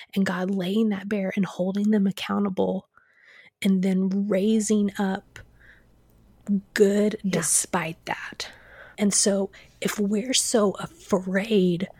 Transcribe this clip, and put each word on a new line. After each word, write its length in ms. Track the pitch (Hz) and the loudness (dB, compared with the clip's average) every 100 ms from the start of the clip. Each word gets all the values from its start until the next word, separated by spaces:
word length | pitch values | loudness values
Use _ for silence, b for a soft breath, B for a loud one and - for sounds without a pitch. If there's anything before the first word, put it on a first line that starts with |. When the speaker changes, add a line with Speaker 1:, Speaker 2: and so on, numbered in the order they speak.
| B | B
Speaker 1:
and 120 | 196 190 | -2 -2
God 260 | 180 185 | -2 -4
laying 380 | 196 180 208 226 | -2 -2 0 0
that 180 | 190 202 | -2 -4
bare 240 | 208 190 208 | -4 -2 -2
and 100 | 180 | -2
holding 460 | - 185 196 208 | -2 -4 0 2
them 140 | 214 196 | 2 2
accountable 840 | - - 202 202 190 190 190 - b b b b b b _ | -2 -4 -2 -2 0 -2 -2 -8 b b b b b b _
and 200 | 196 190 | 0 2
then 460 | 190 185 190 196 202 | 2 2 0 0 0
raising 640 | 190 208 220 208 214 202 - | 0 2 2 2 0 0 -2
up 400 | 196 196 - - - b b b b _ _ _ _ _ - 202 - | -4 -4 -8 -20 -20 b b b b _ _ _ _ _ -2 -2 -2
good 440 | - 202 202 208 214 | 4 4 6 2 0
Speaker 2:
Yeah. 80 | 196 | -2
Speaker 1:
despite 720 | 175 165 - - 175 160 170 - | -2 0 -2 0 -4 -4 -8 -8
that. 440 | - - - - B B B B - | -8 -10 -12 -14 B B B B -2
And 160 | 208 | 0
so 360 | - 214 196 190 B B B | 2 2 0 -2 B B B
if 180 | 196 - | -4 -2
we're 340 | 202 208 247 | -2 -2 0
so 380 | 262 - 233 202 - | -2 2 2 2 0
afraid 1080 | - - - 196 185 190 220 208 185 170 190 B | -10 -14 -2 -2 0 -4 2 4 4 2 -4 B